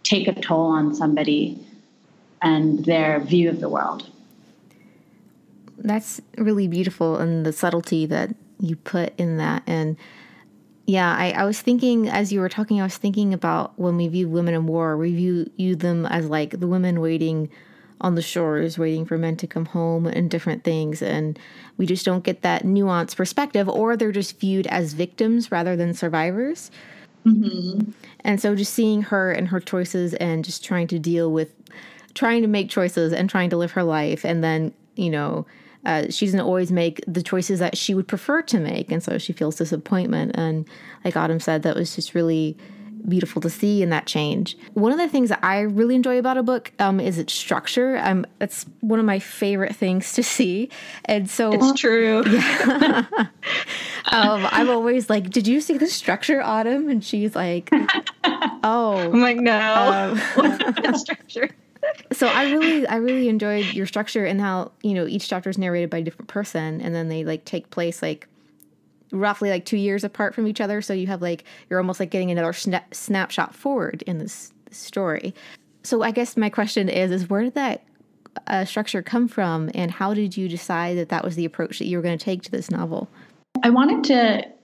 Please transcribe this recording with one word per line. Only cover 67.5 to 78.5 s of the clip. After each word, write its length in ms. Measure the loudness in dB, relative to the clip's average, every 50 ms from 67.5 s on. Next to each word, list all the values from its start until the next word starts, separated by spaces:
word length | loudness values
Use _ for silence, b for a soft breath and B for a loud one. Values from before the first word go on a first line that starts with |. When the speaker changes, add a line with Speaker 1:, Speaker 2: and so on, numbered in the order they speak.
| -8 -8 -8 _
Speaker 2:
place, 320 | -6 -4 -4 -4 -4 -4
like, 260 | -6 -6 -6 -8 -12 _ _ b b b b _ -20 _ _ _ _ _ _ _ _ _
roughly, 380 | -4 -2 0 -2 0 0 0 0
like, 160 | 0 -2 -2
two 120 | -2 -2
years 260 | 0 0 0 -2 -2 -4
apart 300 | -6 -4 -2 -2 -2 0
from 140 | -2 -2
each 120 | -2 -2 -2
other. 220 | -4 -2 -2 -4
So 120 | -4 -4 -4
you 140 | -4 -2
have, 140 | -4 -4 -4
like, 220 | -4 -4 -4 -6 -8 B B B B B
you're 100 | -2 0
almost, 200 | 0 0 -2 -4
like, 100 | -4 -2
getting 220 | -2 -2 0 0
another 200 | 0 0 0 -2
sna-, 320 | -2 -4 -2 -2 -2 -2 -4 _
snapshot 640 | -14 -14 -4 -2 0 0 0 -2 -2 -4 -4 -4 -6
forward 500 | -6 -4 -2 -2 0 -2 -4 -6 -8 -8
in 100 | -6 -6
this, 340 | -6 -6 -10 -12 -16 -18 -20 _ _ _
this 120 | -20 -20
story. 580 | -18 -18 -8 -4 -2 -2 -2 -2 -2 -6 -8 -10 B B B B B B _ _ _ -4
So 180 | -2 0 0
I 100 | 0 0
guess 240 | 0 -2 -2 0 0
my 140 | 0 0 0
question 400 | 0 0 -2 0 0 0 0 0
is: 220 | 0 0 0 2
is 180 | 0 -2 0 0
where 140 | 0 0 0
did 100 | 0 -2
that, 300 | -2 -2 -2 -4 -4 _ _ _ _ _ _ _ _ _ -16 _ -14 _
uh, 180 | -2